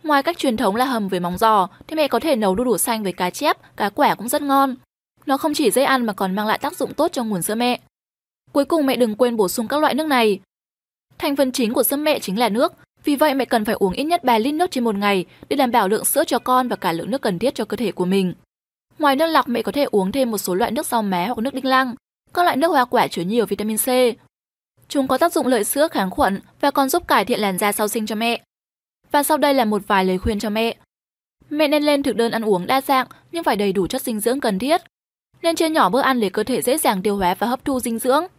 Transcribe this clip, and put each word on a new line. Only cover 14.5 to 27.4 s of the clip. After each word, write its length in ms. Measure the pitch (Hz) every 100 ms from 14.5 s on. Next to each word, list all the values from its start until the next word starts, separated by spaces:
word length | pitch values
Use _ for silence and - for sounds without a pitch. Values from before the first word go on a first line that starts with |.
nước 180 | 302 359
trên 120 | -
một 120 | 233 202
ngày 300 | 202 196 170 - -
để 60 | 277
đảm 160 | 254
bảo 160 | 240 190
lượng 180 | 214 -
sữa 180 | 277 320
cho 120 | 247
con 280 | 247 254 254
và 80 | 208
cả 160 | 185
lượng 200 | 165 180
nước 100 | 262
cần 180 | 233 175
thiết 160 | 247 -
cho 100 | 214
cơ 120 | 208
thể 140 | 226
của 140 | - 180
mình. 280 | 196 185 - _ _ _ _ _ _
Ngoài 160 | 302 269
nước 120 | 330
lọc, 200 | 311 247
mẹ 140 | 233
có 100 | 220
thể 120 | 277
uống 280 | 285 208 190
thêm 200 | 269 254
một 60 | 208
số 180 | - 180
loại 160 | 226
nước 140 | 233 -
rau 160 | 240
má 240 | 208 180 180
hoặc 120 | 247
nước 160 | 240
đinh 120 | 269 262
lăng. 300 | 262 262 254 _ _ _
Các 100 | -
loại 140 | 349 254
nước 100 | 330
hoa 180 | 285 247
quả 220 | 247 147
chứa 140 | -
nhiều 240 | 170 233 202
vitamin 320 | 196 208 214
C. 100 | 269 254 247 240 _ _ _ _ _ _ _
Chúng 200 | 285 269
có 100 | 262
tác 160 | 339
dụng 140 | 339 247
lợi 160 | 247
sữa, 240 | 214 277 320
kháng 180 | 302 190
khuẩn 300 | 233 254 196 _ _
và 100 | 285
còn 180 | 285 269
giúp 180 | 349 -
cải 180 | 269 196
thiện 140 |
làn 180 | 240